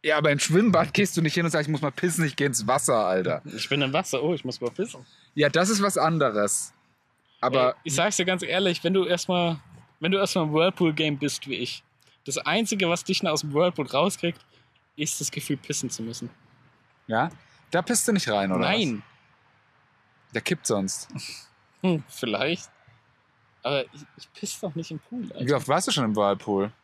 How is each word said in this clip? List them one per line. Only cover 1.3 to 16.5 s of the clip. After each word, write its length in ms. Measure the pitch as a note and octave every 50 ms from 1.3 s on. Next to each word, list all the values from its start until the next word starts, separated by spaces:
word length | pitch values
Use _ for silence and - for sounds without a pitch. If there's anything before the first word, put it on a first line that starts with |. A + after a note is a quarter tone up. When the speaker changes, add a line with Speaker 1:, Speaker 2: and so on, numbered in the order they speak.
| -
Speaker 1:
hin 100 | F3 E3+
und 60 | E3
sagst, 160 | D3+ D#3+ D3
„Ich 40 | C#3+
muss 100 | D#3 C#3
mal 100 | - C#3+
pissen, 340 | - - - F3+ E3 F3 E3
ich 100 | C#3+ -
geh 100 | - C3+
ins 200 | C#3+ B2+ - G#2+
Wasser“, 380 | G#2 B2+ C#3+ - D#3 C3 A2 G#2
Alter. 360 | F2+ F#2 F#2+ F2+ F2+ D#2+ D2+ - D2 -
Speaker 2:
Ich 140 | A2 - -
bin 120 | C#3 C#3+
im 120 | C#3+ C3 C3+
Wasser, 280 | E3 F#3+ - - C3 C3
oh, 100 | D#3 F3+
ich 100 | D3 -
muss 160 | C3 A#2+ -
mal 120 | B2+ A#2+
pissen. 340 | A#2 - F#3+ A#3+ - - - _ - _ _ _ _
Speaker 1:
Ja, 120 | D3 D3 C#3+
das 200 | C3+ D#3+ F3+ G3
ist 120 | A3+ G3
was 160 | G3 G3+ F#3
anderes. 760 | E3 D3 D#3+ E3 D#3+ C#3+ B2+ G#2 G#2 G#2 G2+ - - - - _ _ _ _ _ _ _ _ _ _ _ _ _ _
Aber 300 | - B2+ B2+ C3+ B2+ B2+
Speaker 2:
Ey, 60 | B2+ - _
ich 100 | E3 C#3+
sag's 220 | C#3 E3+ G#3 G3+
dir 80 | - F#3
ganz 160 | F3+ F#3 F3 F#3
ehrlich, 400 | D3 D#3+ F#3 G3 F#3+ E3+ - -
wenn 100 | E3+ F#3+
du 120 | F#3+ F#3
erstmal, 540 | D#3+ F3+ F3 - - F3+ F3 F3 E3+ E3 D3 - - - - - _ _ _
wenn 100 | D3+ E3
du 60 | F#3+
erstmal 280 | G3 G3 F3+ - F#3+ D#3+
im 80 | D3+ D3+
Whirlpool-Game 640 | D#3 E3 - D3 - F3+ D#3+ D3+ D3 D#3+ D#3 D3 C#3
bist 280 | D3 C#3+ - - -
wie 80 | C#3 B2+
ich, 280 | F2+ A#2+ - - - _ _ _ _ _ _ _ _ _
das 120 | - C3+
Einzige, 520 | - - C#3+ E3 G#3+ A#3 G3+ A3+ G3 F#3+ E3+
was 140 | E3+ E3 -
dich 200 | - F#3+ - -
aus 140 | F3 D3+ C#3+
dem 120 | - D3+ C#3
Whirlpool 320 | D3 F3 F3+ F3 - C#3+
rauskriegt, 520 | - - C3+ D#3+ G3+ - - - E3+ E3 - - _ _ _ _ _ _ _ _ _ _
ist 240 | - D3+ D#3 - -
das 80 | C#3+ -
Gefühl, 260 | - D3+ - - D3
pissen 320 | C#3 - - D3 - - B2
zu 140 | - - A2+
müssen. 260 | A2+ A#2 - A#2+ A#2+ - _ _ _